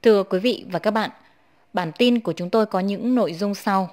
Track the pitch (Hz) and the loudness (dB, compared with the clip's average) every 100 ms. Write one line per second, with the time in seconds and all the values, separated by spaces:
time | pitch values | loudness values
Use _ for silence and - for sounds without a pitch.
0 | 233 208 190 185 226 233 - 180 208 214 | 6 4 2 0 0 -2 -4 -2 -2 -2
1 | 185 - _ _ _ _ _ - 175 151 | -4 -8 _ _ _ _ _ -6 -6 0
2 | 247 240 220 160 180 226 214 196 196 202 | 2 2 -2 -6 0 0 2 0 -2 -4
3 | 233 254 180 165 202 202 - 190 185 | 0 0 0 -2 -4 -4 0 0 0